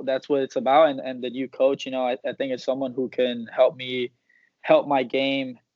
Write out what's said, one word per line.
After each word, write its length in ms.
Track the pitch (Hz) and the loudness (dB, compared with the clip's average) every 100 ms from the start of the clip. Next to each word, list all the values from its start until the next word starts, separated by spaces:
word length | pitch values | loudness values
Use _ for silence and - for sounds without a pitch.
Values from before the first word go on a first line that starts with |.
| 131 | -4
that's 220 | 131 - | -4 0
what 140 | 143 | 0
it's 140 | 131 135 | 0 -2
about. 320 | 120 143 156 | 4 6 6
And, 100 | 135 | 4
and 240 | 127 127 | -6 -8
the 60 | 123 | -8
new 180 | 123 131 | -6 -6
coach, 380 | - 135 143 135 | 2 2 2 -4
you 60 | |
know, 140 | 131 127 | -4 -2
I, 120 | 131 131 | -2 -4
I 60 | |
think 200 | 117 139 | -4 -4
is 100 | 127 | -4
someone 300 | - 131 135 | -4 -4 -4
who 140 | 123 123 | -4 -4
can 380 | - 127 120 110 | 0 -2 -2 -6
help 220 | - 127 123 | 0 2 0
me, 340 | 127 127 120 _ _ _ _ _ | -6 -4 -6 _ _ _ _ _
help 260 | - 160 135 | 2 2 4
my 160 | 135 | 0
game 540 | 123 135 135 135 131 120 _ | 0 0 0 -2 -4 -10 _